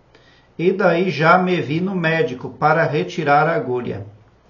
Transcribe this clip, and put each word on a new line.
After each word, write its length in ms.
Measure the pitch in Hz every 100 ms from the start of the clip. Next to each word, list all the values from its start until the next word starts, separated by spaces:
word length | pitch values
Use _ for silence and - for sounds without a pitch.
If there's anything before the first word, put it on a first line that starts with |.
| _ _ _ _ _ -
E 140 | 170
daí 360 | 196 190 170 190
já 300 | 135 160 180
me 220 | 180 175
vi 200 | 123 160
no 140 | 185
médico 540 | 190 160 165 139 127 131
para 340 | - 151 160
retirar 640 | 143 147 180 - 143 143 156
a 80 |
agulha. 500 | - 127 123 120 120 - - _ _ _